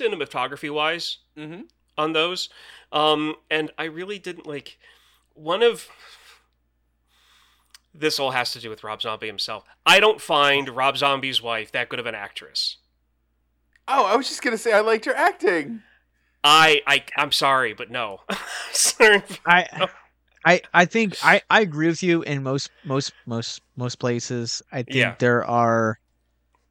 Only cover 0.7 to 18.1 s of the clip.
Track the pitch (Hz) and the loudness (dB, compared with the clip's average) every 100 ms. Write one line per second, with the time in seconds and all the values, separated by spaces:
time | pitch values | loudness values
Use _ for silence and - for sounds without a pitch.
0.7 | 151 156 170 - - _ 151 151 175 330 | -2 -2 -2 -6 -12 _ -18 -16 -16 -18
1.7 | _ _ - 156 160 170 180 - - - | _ _ -4 0 0 0 -2 -10 -12 -20
2.7 | - _ 151 156 151 151 - - 156 151 | -20 _ 0 2 2 -2 -8 -6 -4 -4
3.7 | - 160 156 190 202 180 165 156 143 - | -8 -10 -10 -12 -12 -14 -16 -14 -14 -14
4.7 | - _ _ _ _ _ - 156 196 233 | -20 _ _ _ _ _ -12 -4 2 2
5.7 | 202 - - - - - - _ _ _ | 0 -8 -20 -20 -20 -20 -20 _ _ _
6.7 | _ _ _ _ _ _ _ _ _ _ | _ _ _ _ _ _ _ _ _ _
7.7 | - _ 156 151 147 135 131 120 123 113 | -20 _ -4 -2 -2 -2 -2 -4 -8 -12
8.7 | 107 107 107 117 110 110 98 - 110 - | -12 -10 -8 -8 -8 -8 -8 -8 -10 -16
9.7 | _ 165 185 220 - - 147 143 139 135 | _ 4 4 4 2 0 2 4 2 0
10.7 | 123 135 135 139 135 135 117 117 113 107 | -2 0 2 0 0 -2 -4 -4 -6 -6
11.7 | 127 117 127 117 110 101 - 82 - - | -6 -6 -8 -8 -10 -12 -16 -12 -8 -8
12.7 | - _ _ _ _ _ _ _ _ _ | -8 _ _ _ _ _ _ _ _ _
13.7 | _ - 269 196 240 262 - 262 220 233 | _ -2 0 2 2 -2 -6 -4 -4 2
14.7 | 208 220 226 277 247 349 392 233 170 143 | 2 4 0 0 0 0 0 0 0 -2
15.7 | 226 - _ _ _ _ _ 147 156 160 | -10 -16 _ _ _ _ _ 6 8 8
16.7 | 147 139 139 - - 143 - 139 135 117 | 6 2 0 0 -4 -2 0 2 2 0
17.7 | 107 117 123 110 | -4 -10 -6 -8